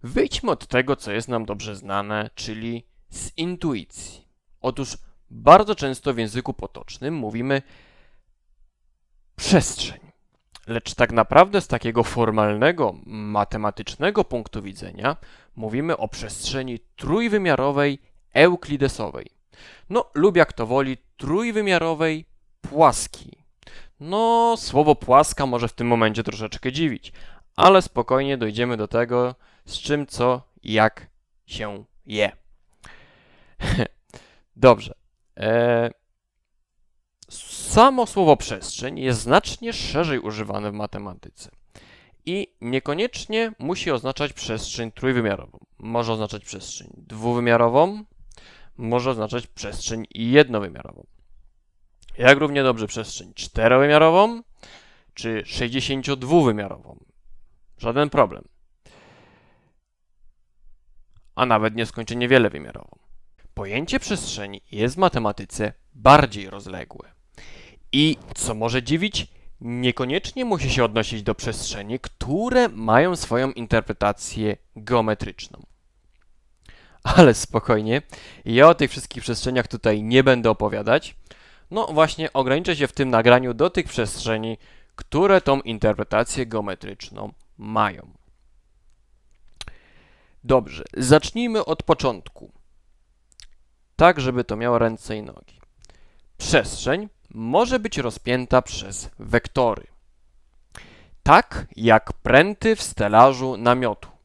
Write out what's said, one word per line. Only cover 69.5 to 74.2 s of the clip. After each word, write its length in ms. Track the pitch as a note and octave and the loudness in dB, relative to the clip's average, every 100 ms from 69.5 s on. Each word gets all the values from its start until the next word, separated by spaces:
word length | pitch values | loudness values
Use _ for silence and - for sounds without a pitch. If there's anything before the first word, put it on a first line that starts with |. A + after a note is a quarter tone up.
| - | -16
niekoniecznie 840 | A#2+ A#2+ B2 A#2+ B2+ D3+ - - | -10 -2 -2 -2 -4 -4 -6 -8
musi 260 | B3 F#3 C3+ | -4 -2 -2
się 140 | A#2+ | 0
odnosić 380 | A#2 A2 A2 A2+ | 0 0 -4 -6
do 120 | G#2 | -6
przestrzeni, 640 | G#2+ - A2 - G#2+ G2+ B2+ | -4 -6 -8 -10 -10 -10 -10
które 720 | - - A#2+ D#3 A#3 B3+ A#3+ | -10 -12 -6 -4 0 0 0
mają 480 | - A2 A2+ F3 F3 | -2 2 4 4 0
swoją 360 | - A#2+ C3 | -2 -2 -2
interpretację 1040 | B2+ A2+ A#2 - G#2+ G#2 G#2 | -6 -2 -2 -2 -2 -2 -2